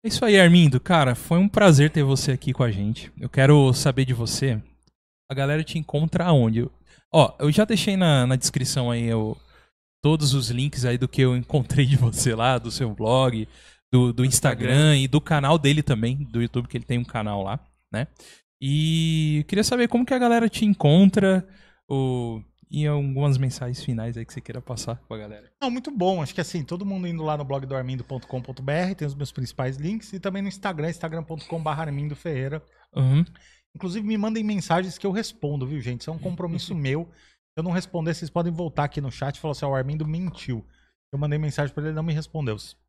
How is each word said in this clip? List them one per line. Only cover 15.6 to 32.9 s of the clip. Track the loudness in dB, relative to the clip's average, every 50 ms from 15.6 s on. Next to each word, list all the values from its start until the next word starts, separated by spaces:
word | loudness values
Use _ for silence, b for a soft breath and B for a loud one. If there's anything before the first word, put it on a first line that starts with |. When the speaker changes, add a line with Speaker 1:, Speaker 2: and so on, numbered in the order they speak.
| 4 4 2 2 2
Speaker 1:
também, | 0 0 0 0 -2 -2
do | -4 -6 -4 -2 -2
YouTube, | -2 -2 -2 -6 -6
que | -4 -8
ele | -10 -6
tem | -4 -4
um | -4 -4
canal | -4 -6 -6 -4 -4 -4 -4 -4
lá, | -6 -6 -8 -10 _ _ _ _ _
né? | -6 -6 -6 -8 _ B B B B B B _ _ _
E | -4 0 0 2 2 2 2 2 2 2 2 0 2 2 0
eu | 0 -2
queria | 0 0 0 0
saber | 0 2 0 0
como | 2 2 0 0
que | 0 0
a | 2
galera | 2 4 4 4 2 0
te | 0 0 2
encontra, | 2 2 4 4 6 8 8 8 6 6 4 2 4 2 2 0 b b b b b b b b
o, | _ -4 -2 -2 -2 -2 -2 -4 -6 -8 -10 -12 _ _ _ _ _
e | -4 -2 -2
algumas | 0 0 -2 -2 -2 -2 0 2 2 2
mensagens | 2 0 -2 -4 -6 -8 -8 -8 -6 -6
finais | -4 -4 -4 -6 -8 -8
aí | -10 -12
que | -12 -14
você | -16
queira | -14 -12 -14 -14
passar | -10 -10 -10 -10 -8 -8 -10 -10 _
pra | _ -12
galera. | -12 -12 -14 -18 -20 -20 _ _ _
Speaker 3:
Não, | -6 -4
muito | -4 -4 -8 -8
bom. | -4 0 0 0 0 0 -4
Acho | -6 -6
que | -8
assim, | -8 -6 -6 -8 -8
todo | -8 -8 -8 -8
mundo | -8 -6 -6 -6
indo | -6 -6 -6
lá | -4 -4 -4
no | -6 -6
blog | -6 -6 -8 -6
do | -6 -8
armindo | -6 -6 -6 -8 -8 -10
ponto | -10 -12 -12 -10
com | -8 -10 -10
ponto | -8 -10 -14 -10 -6
B | -4
R, | -2 -2 -2 -4 -4
tem | -6 -6
os | -8 -6
meus | -8 -10 -10
principais | -8 -10 -10 -8 -6 -6 -6 -6 -6
links, | -6 -6 -6 -6 -6 -8 -10
e | -14 -8
também | -8 -6 -6 -4
no | -6
Instagram, | -8 -8 -6 -8 -6 -4 -4 -4 -6
instagram | -6 -6 -10 -8 -8 -10 -10
ponto | -10 -12 -14 -10
com | -10 -10 -6
barra | -4 -4 -4 -4 -6
Armindo | -6 -6 -6 -6 -8 -8
Ferreira. | -8 -8 -6 -6 -4 -6 -6 -8 -10 -12 b b b b b